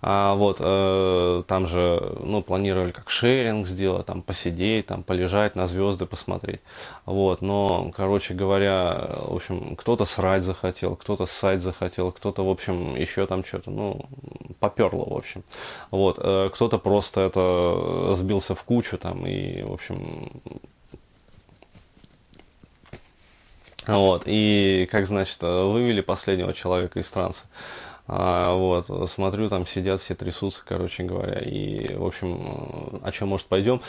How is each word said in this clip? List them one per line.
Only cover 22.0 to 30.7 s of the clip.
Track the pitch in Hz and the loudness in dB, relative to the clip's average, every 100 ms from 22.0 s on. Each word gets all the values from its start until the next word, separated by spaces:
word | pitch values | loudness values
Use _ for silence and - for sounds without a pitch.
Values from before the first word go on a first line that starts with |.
| - _ _ - - _ - _ - - - _ - - _ - - - - | -20 _ _ -20 -20 _ -20 _ -20 -20 -20 _ -20 -20 _ -20 -20 -14 0
вот, | 104 95 90 - | 6 6 6 2
и, | 107 107 104 98 95 90 | 2 4 6 4 4 2
как, | 110 95 | 0 0
значит, | 101 95 - | 0 -2 -4
э, | 85 90 | -2 2
вывели | 95 110 120 110 | 2 2 2 2
последнего | 95 98 - 95 92 | 0 -2 0 0 0
человека | 90 90 90 90 - | -4 0 0 0 -4
из | 95 | -6
транса. | - 92 85 - - - - - - - | -2 -4 -4 -16 -18 -16 -16 -16 -18 -8
А, | 95 92 87 90 | -2 2 2 2
вот, | 92 92 90 85 92 90 | 4 4 2 0 -4 -4
смотрю, | - 95 98 107 | -2 -2 0 0
там | 95 90 | 0 -2
сидят, | - 92 95 | -2 -2 -2
все | - 90 | -4 -8
трясутся, | 95 - 98 - | -6 -4 -6 -6
короче | - | -8